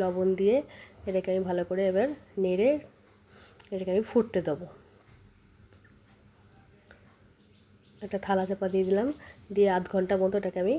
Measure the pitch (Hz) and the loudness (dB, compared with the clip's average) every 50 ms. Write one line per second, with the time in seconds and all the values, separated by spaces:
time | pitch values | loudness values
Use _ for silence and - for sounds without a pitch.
0 | 190 185 180 185 185 190 190 180 196 202 240 285 302 - - - - - - - | -2 -2 0 0 0 0 2 2 2 4 2 2 0 -4 -12 -20 -20 -20 -20 -12
1 | - 202 185 185 185 190 185 190 190 185 180 175 175 180 185 190 196 190 185 196 | -8 -4 -2 -2 0 0 -2 -2 -2 -2 -2 -2 -2 -2 -2 0 0 0 2 2
2 | 240 285 294 - - - - 202 190 180 180 185 220 269 302 294 - - - _ | 0 0 -2 -8 -14 -12 -4 -2 0 0 0 2 2 2 2 0 -4 -12 -20 _
3 | _ _ _ _ _ _ - - - - - - - - 196 190 185 185 185 208 | _ _ _ _ _ _ -20 -20 -20 -20 -20 -20 -16 -12 -10 -8 -4 0 0 0
4 | 220 - - 240 220 226 - 185 160 - - - 180 - - - - - - - | 0 0 0 0 0 0 -2 -4 -2 -2 -4 -6 -8 -14 -18 -20 -20 -20 -20 -20
5 | _ - - - - - _ _ _ _ _ - - _ - - - - - - | _ -20 -20 -20 -20 -20 _ _ _ _ _ -20 -20 _ -20 -20 -20 -20 -20 -20
6 | _ _ - _ _ - _ _ _ - - - - - - - _ _ - - | _ _ -20 _ _ -20 _ _ _ -20 -20 -20 -20 -20 -20 -20 _ _ -20 -20
7 | - - _ _ - - _ _ _ _ _ _ _ _ - _ _ _ _ - | -20 -20 _ _ -20 -20 _ _ _ _ _ _ _ _ -20 _ _ _ _ -14
8 | 214 196 - 196 - - 196 190 190 185 196 196 196 185 185 190 185 185 196 196 | -10 -6 -6 -6 -2 0 0 0 0 0 -2 -4 -4 -2 0 0 2 2 2 2
9 | 233 277 302 - - - - - - - 196 202 202 196 185 185 180 - - 190 | 2 0 -4 -6 -12 -20 -20 -20 -18 -4 2 4 4 4 4 2 -2 0 0 -2
10 | 185 185 202 190 190 190 202 202 196 180 - 185 180 202 277 | 0 2 2 2 2 0 0 0 -2 -2 -4 -2 0 0 0